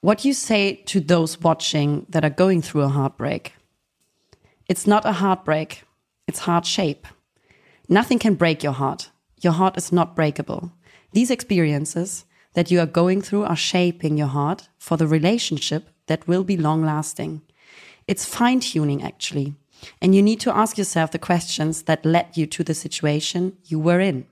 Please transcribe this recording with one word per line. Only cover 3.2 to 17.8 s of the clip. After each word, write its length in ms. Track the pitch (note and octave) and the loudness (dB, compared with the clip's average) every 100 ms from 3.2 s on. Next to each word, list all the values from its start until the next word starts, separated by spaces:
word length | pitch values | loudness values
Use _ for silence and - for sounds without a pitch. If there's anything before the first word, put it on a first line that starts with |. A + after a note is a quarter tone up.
| C3+ D#3+ - _ _ _ _ _ _ _ _ _ _ _ _ | -6 -6 -10 _ _ _ _ _ _ _ _ _ _ _ _
It's 200 | F3+ - | -4 2
not 180 | G#3 - | 2 2
a 80 | |
heartbreak. 720 | F3 G3 F#3 - D#3 D#3 - _ _ _ _ - | 0 0 0 0 -2 -2 -12 _ _ _ _ -8
It's 120 | - | -6
heart 260 | - F3 - | 0 0 0
shape. 420 | - F3 C#3+ - - _ _ _ _ _ _ _ | -2 -2 -4 -12 -20 _ _ _ _ _ _ _
Nothing 320 | F#3 A#3 A#3+ | 2 4 0
can 160 | A3+ F3 | 2 2
break 280 | F3 D#3 | 2 2
your 100 | D3 | -2
heart. 380 | C3 C#3 D#3+ - _ _ _ | -2 -4 -4 -12 _ _ _
Your 120 | F3+ | 0
heart 240 | E3 F#3+ F#3 | 2 2 0
is 140 | - | 0
not 240 | F3 E3+ E3+ | 0 0 0
breakable. 560 | D#3 D3 D3+ - F3 _ _ _ _ | 0 0 -6 -8 -10 _ _ _ _
These 180 | G3 B3 | 0 0
experiences 920 | B3+ - F#3+ D#3+ D3 D3+ E3+ F#3 - - _ _ | -2 0 0 2 0 -4 -6 -6 -8 -16 _ _
that 180 | - E3+ | -2 2
you 80 | F3+ | 2
are 60 | E3 | 2
going 360 | F3 F3 F#3+ | 2 2 0
through 220 | G3 G3+ | -2 -2
are 120 | G#3 E3 | -2 -2
shaping 600 | - F3+ F3+ E3+ D#3 D3+ | -2 0 0 0 -2 0
your 100 | D3 | 0
heart 420 | C#3 C#3+ F#3 - _ | -2 -2 -4 -10 _
for 200 | - E3 | -4 0
the 100 | D#3 | 2
relationship 840 | D#3+ D#3+ A#3 - D3+ - D3+ - _ _ | 2 2 0 -2 -4 -4 -6 -8 _ _
that 200 | D#3 - | -6 0
will 160 | F3+ | -2
be 140 | F#3 F#3+ | 0 0
long-lasting. 840 | D#3 D#3+ D#3 D3+ D3+ - D#3 D#3 _ _ _ - | 0 0 0 -2 -6 -8 -8 -10 _ _ _ -20